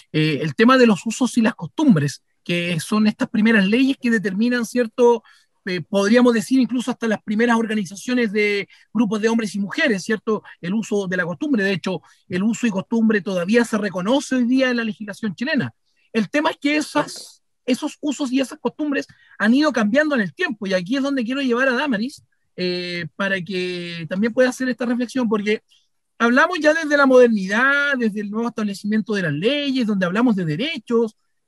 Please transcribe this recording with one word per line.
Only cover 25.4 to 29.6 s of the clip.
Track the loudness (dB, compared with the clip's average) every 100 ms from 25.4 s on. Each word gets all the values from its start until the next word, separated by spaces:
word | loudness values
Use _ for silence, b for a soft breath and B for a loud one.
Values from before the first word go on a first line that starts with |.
| -2 -4 _ b b _ _ -2
hablamos | 2 4 2 2
ya | 2
desde | 2 2 2
la | 6
modernidad, | 6 6 4 -2 0 2 2 0 0
desde | -2 -4
el | -6
nuevo | -4 -6
establecimiento | -4 -6 -6 -2 -2 0
de | -2
las | -2
leyes, | 0 0 0